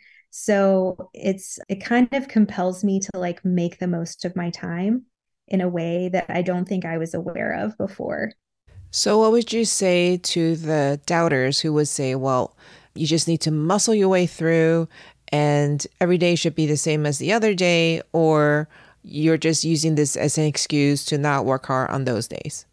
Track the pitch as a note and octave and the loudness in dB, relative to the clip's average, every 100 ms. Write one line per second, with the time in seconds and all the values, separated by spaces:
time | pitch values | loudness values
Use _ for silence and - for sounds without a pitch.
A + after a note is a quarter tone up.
0 | _ _ _ - - G3+ G3 F#3+ F#3 F3+ | _ _ _ -8 0 2 4 4 0 -4
1 | F#3 - G3 G3 - - - F#3+ - A#3+ | -14 -6 -4 -4 -8 -14 -8 -8 0 2
2 | B3 C#4 C#4 A3 G#3 G3 F3+ F#3 G3+ G3 | 2 0 0 2 2 0 -4 -2 -2 -2
3 | - F#3 F3+ F3 F#3 F3+ E3+ - F3+ E3+ | -2 -4 -6 -4 -2 0 -2 -2 -4 -4
4 | E3+ - G#3 F3+ F3 - F3+ E3+ G3 B3+ | -6 -8 -8 -4 -6 -6 -8 -4 -2 -2
5 | - _ _ _ - F#3+ F3+ F3 E3+ F3 | -4 _ _ _ -4 -2 0 -2 -2 -2
6 | F3+ F3+ - F3 F3+ F3+ F3+ F#3+ E3+ E3 | -2 -2 -2 -2 -2 -2 -2 -4 -4 -4
7 | E3 E3+ F3 - - - G#3+ - G3 - | -4 -6 -6 -6 -4 -4 -6 -6 -8 -6
8 | - - A3 - _ _ _ - - - | -8 -6 -8 -10 _ _ _ -20 -8 -2
9 | G#3 G#3+ A3 A#3 A3+ A3+ A3 - F#3+ F3+ | 2 4 4 4 2 0 0 0 2 4
10 | F3 F3+ - F3 E3 E3 D#3 D#3 C#3 C#3+ | 2 0 -2 0 0 0 0 0 0 -2
11 | - E3+ E3 C3+ C3 C#3 D#3+ D3+ D3 - | -2 0 2 2 0 0 0 0 0 -2
12 | C3 C3 C3 B2+ - _ - - _ - | -2 -2 0 0 -2 _ -20 -20 _ -6
13 | D#3 D#3+ E3 E3 D#3 D3+ D#3+ G3+ - A3 | 0 0 0 0 0 0 0 0 2 2
14 | F#3+ F#3 F3 - E3 E3 D#3+ E3 E3 - | 4 2 0 0 2 4 4 2 -2 -8
15 | - _ - D3 D3 D3 D3 C#3+ - - | -20 _ -4 0 2 2 2 -2 -6 -2
16 | F3 F3+ F3 E3+ E3 D#3 D3+ D3+ E3 D3+ | 2 2 2 2 0 0 0 0 0 0
17 | D3 C#3 C#3 A3 A3 F#3 F3+ E3+ E3 E3 | 0 -2 0 0 2 2 2 4 2 0
18 | - E3 D#3+ D3+ D3 D3 D#3 - - _ | -2 0 4 4 4 2 -2 -10 -20 _
19 | - D3 D#3 D#3+ D#3+ D#3 D#3+ D#3 D#3+ D3+ | -10 0 2 2 2 0 0 0 2 2
20 | D3 - C#3+ - D3+ C#3+ - D3 C#3+ C#3+ | 0 0 -2 0 0 -2 -2 2 2 0
21 | - D3 D3 C#3 A2 C3 - C3 B2+ C3+ | -2 -2 0 0 0 -2 -2 -2 -2 -2
22 | C3 A2 A#2 - C#3+ - - | -2 -2 -4 -10 -12 -14 -16